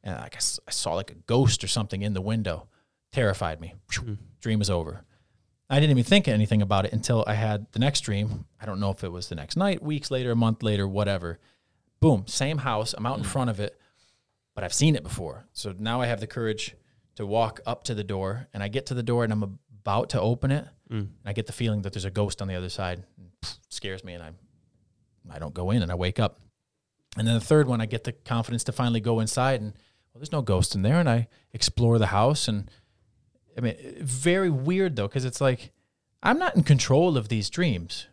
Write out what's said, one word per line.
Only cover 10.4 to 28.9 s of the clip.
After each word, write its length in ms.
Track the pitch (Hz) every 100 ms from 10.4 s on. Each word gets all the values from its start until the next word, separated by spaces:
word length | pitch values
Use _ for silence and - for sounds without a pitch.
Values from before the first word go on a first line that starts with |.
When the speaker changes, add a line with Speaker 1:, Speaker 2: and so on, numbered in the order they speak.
| 113 110
Speaker 1:
later, 240 | 110 104 98
whatever. 520 | 98 101 98 87 82 _ _ _ _ _ _
Boom, 240 | 160 117 98
same 320 | - 139 151
house. 340 | 135 107 110 -
I'm 100 | 113
out 120 | 135
in 60 |
Speaker 2:
Hmm. 60 | 196
Speaker 1:
front 200 | 139 123
of 80 | 101
it, 220 | 104 - _ _ _ _ _ _ _
but 80 | -
I've 100 | 92
seen 200 | - 151 143
it 60 |
before. 440 | 78 - 82 - -
So 200 | - 104 92
now 220 | 110 120
I 60 | 123
have 140 | 110
the 60 | 110
courage 480 | - 113 107 - - _ _ _ -
to 80 | 101
walk 340 | 110 110 - -
up 160 | 120
to 100 | -
the 100 | 107
door, 440 | 95 95 95 104 -
and 100 | 101
I 60 | 101
get 180 | 123 -
to 80 |
the 80 | 123
door, 220 | 117 120
and 80 | 117
I'm 100 | 107
about 680 | 101 98 _ 104 - 101 -
to 100 | 113
open 300 | 104 123 139
it, 140 | 143 - _ _
Speaker 2:
Hmm. 100 | 113
Speaker 1:
and 260 | 101 -
I 80 | 101
get 140 | 98 -
the 60 |
feeling 300 | - 117 104
that 100 | 98
there's 120 | 98
a 60 | 95
ghost 320 | 87 104 -
on 60 | 98
the 60 |
other 140 | 90 90
side. 360 | - 92 90 92 - 90 _
Pfft, 160 | - - _
scares 340 | - 98 95
me, 100 | 92
and 80 | 87
I, 80 | 80 85 _ _ _ _ _ _ _ _ -
I 80 | -
don't 160 | 78
go 160 | 90 90
in, 120 | 117
and 80 | 85
I 40 |
wake 240 | 87 90 -
up. 200 | 107 - _ _ _ _ _ _ _ -
And 100 | 113
then 80 |
the 60 | 117
third 220 | - 151 131
one, 140 | 120
I 60 | 110
get 180 | 117
the 80 | -
confidence 500 | - - 117 113 117
to 80 | -
finally 280 | - 123